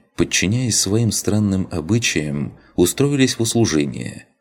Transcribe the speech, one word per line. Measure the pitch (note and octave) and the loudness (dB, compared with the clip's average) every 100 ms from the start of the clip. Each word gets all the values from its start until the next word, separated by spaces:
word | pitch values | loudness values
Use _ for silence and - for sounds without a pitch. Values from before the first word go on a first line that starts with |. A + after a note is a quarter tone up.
| _ - | _ -4
подчиняясь | - - F2+ A#2+ B2+ G#2+ | -2 0 0 0 0 0
своим | G2 G#2+ A#2 | 0 0 0
странным | - - G#2 G#2 F#2+ F#2 | 0 0 0 2 0 -2
обычаям, | E2+ D#2 A#2 A2+ D2+ D2+ C#2+ B1+ - - - | -6 -2 0 0 -2 -2 -4 -6 -8 -8 2
устроились | F3 - C#3 C#3+ B2+ - | 2 2 0 2 0 0
в | |
услужение | A2+ A#2 A2 D#2 C#2+ A#1+ A#1+ - - _ | -2 2 2 2 -2 -4 -10 -12 -18 _